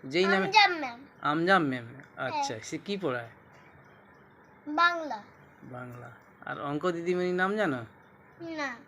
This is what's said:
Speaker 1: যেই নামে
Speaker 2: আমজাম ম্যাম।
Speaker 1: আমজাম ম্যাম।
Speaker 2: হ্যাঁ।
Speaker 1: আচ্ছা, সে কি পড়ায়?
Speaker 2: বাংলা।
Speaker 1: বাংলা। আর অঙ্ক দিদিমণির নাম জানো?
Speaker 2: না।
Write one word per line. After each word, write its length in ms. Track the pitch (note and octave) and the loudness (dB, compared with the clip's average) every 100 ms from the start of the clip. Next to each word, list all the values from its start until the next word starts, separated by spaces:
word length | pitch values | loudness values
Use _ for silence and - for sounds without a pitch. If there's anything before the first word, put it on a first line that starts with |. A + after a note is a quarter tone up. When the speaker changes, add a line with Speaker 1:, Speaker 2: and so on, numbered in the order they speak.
| C3+ | 0
Speaker 1:
যেই 200 | D#3 F#3+ | 2 4
নামে 200 | F#3+ G3 | 4 6
Speaker 2:
আমজাম 340 | G#4 G4+ E4+ | 6 6 4
ম্যাম। 280 | C4+ A#3+ - - | -6 -8 -18 -4
Speaker 1:
আমজাম 460 | D3 D#3 E3+ F#3+ D3 | 0 2 6 6 6
ম্যাম। 180 | B2+ A#2 | -2 -8
Speaker 2:
হ্যাঁ। 440 | B2+ - - C3 | -16 -18 -8 -4
Speaker 1:
আচ্ছা, 300 | D4 C#4+ A2+ | -2 -4 -4
সে 180 | - D#3+ | -8 -10
কি 200 | E3 G3+ | -6 -4
পড়ায়? 320 | E3+ B2 A#2 - - - - - - - - - - - - - - | -2 -2 -6 -18 -20 -20 -20 -20 -20 -20 -20 -20 -20 -20 -20 -16 -6
Speaker 2:
বাংলা। 560 | D4+ F4 F4 D#4 A3 - - - - | 2 2 2 -4 -8 -10 -20 -20 -20
Speaker 1:
বাংলা। 480 | C#3 B2 B2 B2 A#2+ - - - - | -14 -12 -12 -12 -16 -18 -20 -16 -10
আর 160 | - | -8
অঙ্ক 300 | C#3+ D3 F3+ | -4 -2 -2
দিদিমণির 420 | E3 E3+ F3+ F3+ | -2 -2 0 0
নাম 240 | F3+ F#3+ G#3+ | 2 0 2
জানো? 280 | G3 C3 A#2 - - - - - | 0 0 -6 -16 -20 -20 -20 -14
Speaker 2:
না। 360 | E4 D#4+ C#4 A#3+ | -10 -6 -6 -8